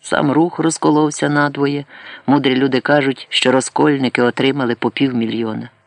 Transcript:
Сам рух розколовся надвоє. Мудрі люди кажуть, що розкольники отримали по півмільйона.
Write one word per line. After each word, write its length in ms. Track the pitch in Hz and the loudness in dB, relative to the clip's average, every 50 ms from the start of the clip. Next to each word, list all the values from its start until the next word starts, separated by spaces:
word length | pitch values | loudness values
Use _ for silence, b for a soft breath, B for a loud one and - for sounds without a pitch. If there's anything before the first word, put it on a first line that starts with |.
Сам 300 | _ - - - 156 143 | _ -2 -2 0 0 2
рух 280 | 127 147 165 175 - - | 2 2 0 0 -2 -2
розколовся 680 | 160 165 160 - - 156 151 151 156 151 143 - - 147 | -2 -2 -2 0 0 2 2 2 2 0 -2 -2 -2 0
надвоє. 560 | 147 147 147 147 143 143 143 139 143 143 143 B B B B B B B B | 0 0 0 0 -2 -2 -2 -2 -2 -4 -8 B B B B B B B B
Мудрі 280 | - 135 147 131 139 131 | 0 2 2 2 2 2
люди 240 | 131 135 135 127 127 | 2 2 2 0 0
кажуть, 480 | - - 143 147 135 135 131 - - _ | 0 2 2 2 2 0 -2 -4 -8 _
що 220 | - - - 127 | -4 0 2 2
розкольники 720 | 127 131 127 - _ - 147 151 147 139 135 120 - - | 2 2 0 -2 _ 0 2 2 2 0 -2 -2 0 0
отримали 540 | 123 120 117 - 127 135 135 143 131 117 120 | 0 0 0 0 0 0 0 0 -2 -2 -4
по 140 | - - 120 | -2 -4 -4
півмільйона. 800 | - - 139 135 123 120 113 110 110 113 113 110 110 113 117 123 _ _ _ | -2 0 -2 0 0 -2 -2 -2 -4 -4 -6 -6 -6 -8 -10 -12 _ _ _